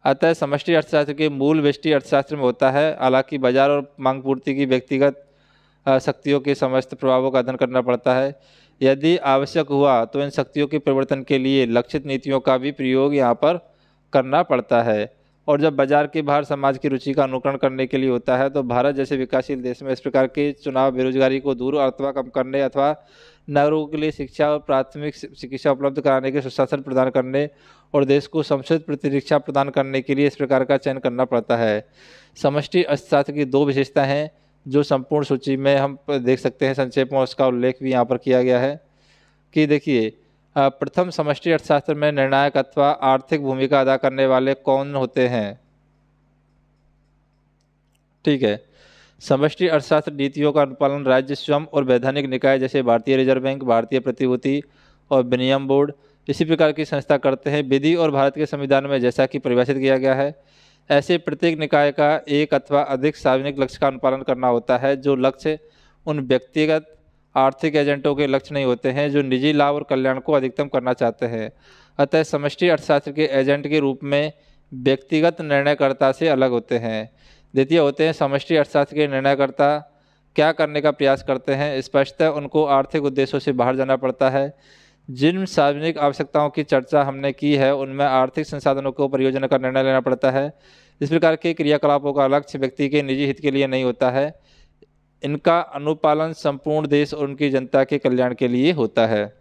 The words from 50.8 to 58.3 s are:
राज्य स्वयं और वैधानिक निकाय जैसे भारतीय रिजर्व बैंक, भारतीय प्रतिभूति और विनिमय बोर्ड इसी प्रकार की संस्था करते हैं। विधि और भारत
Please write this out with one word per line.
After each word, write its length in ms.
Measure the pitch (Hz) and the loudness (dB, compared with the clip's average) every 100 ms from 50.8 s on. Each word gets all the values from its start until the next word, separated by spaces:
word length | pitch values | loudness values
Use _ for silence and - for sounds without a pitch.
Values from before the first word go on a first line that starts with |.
| 139 143 135 | -2 0 2
राज्य 300 | 131 135 143 | 0 0 -8
स्वयं 260 | - 147 | -2 -2
और 220 | 156 147 | 0 -2
वैधानिक 420 | 131 123 131 139 139 | 2 2 2 -2 -4
निकाय 340 | 131 135 135 | 0 2 2
जैसे 220 | 131 143 | 0 0
भारतीय 360 | 123 117 123 131 | 2 2 2 2
रिजर्व 240 | 131 131 | 4 2
बैंक, 220 | 131 135 | 0 -4
भारतीय 360 | 127 113 113 131 | 0 0 2 -2
प्रतिभूति 640 | 127 120 127 123 135 143 - _ _ _ _ | -2 -2 -2 0 0 -2 -6 _ _ _ _
और 120 | 135 | 0
विनिमय 340 | 123 127 131 135 | 2 0 2 0
बोर्ड 340 | 135 139 147 143 _ _ - | 2 2 0 -4 _ _ -8
इसी 180 | 143 160 | -4 0
प्रकार 260 | 156 156 | 2 2
की 140 | 151 151 | 0 -4
संस्था 320 | 143 - 143 | -6 0 0
करते 320 | 139 131 143 | 0 -2 -2
हैं। 200 | 147 135 | -4 0
विधि 260 | 135 151 170 | 0 2 2
और 160 | 160 | 0
भारत 240 | 139 139 | 2 0